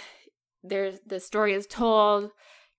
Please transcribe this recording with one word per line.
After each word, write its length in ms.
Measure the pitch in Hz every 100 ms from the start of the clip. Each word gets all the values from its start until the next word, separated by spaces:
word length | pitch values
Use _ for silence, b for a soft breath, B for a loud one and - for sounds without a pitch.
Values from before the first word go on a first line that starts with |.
| B B _ _ _ _
there's, 360 | 185 196 196 190 -
the 140 | 190
story 340 | - 208 208
is 140 | 196 202
told. 640 | - 233 220 208 208 208 b b b b